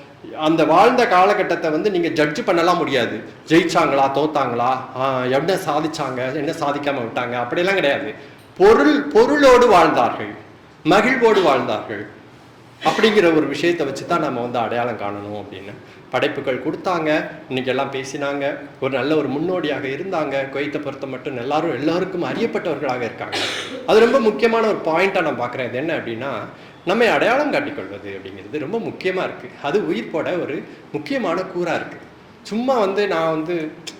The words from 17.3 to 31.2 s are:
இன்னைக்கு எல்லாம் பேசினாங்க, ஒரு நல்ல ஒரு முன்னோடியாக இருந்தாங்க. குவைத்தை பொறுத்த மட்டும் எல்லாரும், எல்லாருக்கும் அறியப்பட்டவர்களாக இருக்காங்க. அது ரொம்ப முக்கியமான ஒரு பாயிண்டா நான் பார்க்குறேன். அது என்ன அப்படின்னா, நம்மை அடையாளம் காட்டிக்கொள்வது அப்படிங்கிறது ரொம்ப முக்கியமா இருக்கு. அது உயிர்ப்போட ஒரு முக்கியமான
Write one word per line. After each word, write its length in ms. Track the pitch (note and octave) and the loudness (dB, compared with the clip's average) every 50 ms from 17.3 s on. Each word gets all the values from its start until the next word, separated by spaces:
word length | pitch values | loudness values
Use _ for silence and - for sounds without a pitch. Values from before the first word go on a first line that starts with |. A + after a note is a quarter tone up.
| - - - - | -10 -14 -12 -6
இன்னைக்கு 240 | C3 C3 B2+ C3 | -6 -4 -2 -2
எல்லாம் 200 | B2 C3 C#3 C3 | -2 -2 -2 -4
பேசினாங்க, 680 | C3+ C3 C3 - - D3 C#3+ C#3 C#3+ C#3+ C#3 C#3 D3+ - - - - - | -4 -8 -8 -8 -6 -6 -4 -4 -4 -2 -4 -4 -4 -6 -10 -16 -10 -6
ஒரு 120 | C3 C3 C3 | -4 -2 -2
நல்ல 220 | B2+ B2 C#3+ D#3 | -2 0 0 0
ஒரு 120 | D#3 C#3 C3+ | 0 0 0
முன்னோடியாக 600 | C3 C#3+ D#3+ F3+ F#3 F3+ D#3 D3 C#3 B2+ - C3 | -2 -4 -2 -2 -2 -2 -2 -4 -4 -4 -4 -6
இருந்தாங்க. 640 | C3+ D3 F3+ F#3+ F#3+ E3 D3+ C#3 C3+ C#3 C3+ C3+ | -6 -6 -6 -6 -4 -4 -2 -2 -2 -4 -4 -4
குவைத்தை 320 | C3+ C#3 D3 D3+ C#3+ D#3 | -4 -6 -6 -4 -6 -6
பொறுத்த 260 | D3 C#3 C3+ - C#3+ C3+ | -6 -8 -8 -8 -10 -10
மட்டும் 300 | C3 B2+ - C#3+ C3+ B2 | -10 -10 -8 -8 -8 -8
எல்லாரும், 360 | A#2 C3+ D3 D#3 D#3+ E3+ C#3 | -4 -2 -2 -2 0 -2 -2
எல்லாருக்கும் 500 | A#2 B2+ D#3 D#3+ F3+ F#3 F3+ F#3 F3+ D#3+ | -2 -2 -2 0 0 -2 -4 -4 -4 -4
அறியப்பட்டவர்களாக 760 | B2+ C3 - A3+ A3+ A3+ G3+ - F3+ D3 C3+ D3 C3 B2+ B2 | -4 -2 -2 -2 -2 -2 -4 -4 -4 -4 -4 -4 -4 -4 -4
இருக்காங்க. 360 | A#2+ A2 - - - - - - - - - - - - - - - - | -4 -6 -6 -8 -8 -8 -6 -6 -6 -6 -6 -8 -10 -10 -12 -8 -2 2
அது 120 | F3+ A3 | 4 6
ரொம்ப 200 | A#3 A#3 B3 C#4 | 6 6 4 4
முக்கியமான 480 | A#3 A3 - - A#3 A#3 A3+ A3+ A3 A3 | 4 2 2 2 2 2 2 2 2 0
ஒரு 100 | F#3+ D3+ - | 0 -2 -2
பாயிண்டா 360 | E3 D#3+ E3 F#3+ G3 F#3+ F#3+ | -2 0 2 2 2 0 0
நான் 180 | E3+ D3+ C3 A#2 | 0 0 -2 -4
பார்க்குறேன். 280 | B2 A#2 - B2+ B2+ A2+ | -4 -6 -4 -6 -6 -4
அது 100 | A2 B2 | -4 -4
என்ன 180 | D3 E3+ D#3 | -4 -4 -4
அப்படின்னா, 340 | B2+ G#2+ A#2 A2+ A2 B2+ C#3 B2+ G#2 F#2 F2+ - - - - - - - | -4 -4 -6 -8 -6 -6 -6 -6 -8 -8 -10 -14 -18 -20 -20 -20 -10 -4
நம்மை 220 | E3 F#3+ A3+ A#3+ G#3 | -2 2 2 4 4
அடையாளம் 460 | E3 C#3+ C#3+ G3+ A#3+ C#4 D4+ C#4+ G3 | 4 4 2 2 2 2 0 0 0
காட்டிக்கொள்வது 560 | C#3+ - B2 G2+ - F#2+ F#2 G2+ G2 G2 G2+ | -2 -2 -4 -6 -10 -10 -10 -12 -12 -12 -12
அப்படிங்கிறது 500 | G2 F#2+ F#2 F#2+ G2 G2 F#2 G#2 A#2 D3+ | -12 -12 -12 -14 -14 -16 -14 -10 -8 -8
ரொம்ப 200 | C3 D3+ G#3 A#3 | -6 -6 -6 -6
முக்கியமா 440 | G3 C#3+ - - - F3+ F#3 F#3 D3+ | -6 -6 -8 -6 -6 -4 -4 -4 -4
இருக்கு. 260 | A2+ - - - - - - - | -6 -8 -10 -14 -18 -16 -8 -6
அது 160 | C#3+ D3 G#3+ | -2 -2 0
உயிர்ப்போட 600 | F#3 D#3 F3 A3 A3+ - - D#3+ - C3+ F3 F3 | 0 0 -2 -4 -6 -6 -6 -4 -4 -4 -4 -4
ஒரு 220 | C#3 A#2 C3+ F#3 A3 - - - - - | -4 -4 -6 -8 -10 -12 -16 -20 -16 -10
முக்கியமான 500 | - D3 - - C#4 C4+ | -10 -10 -6 -6 -4 -2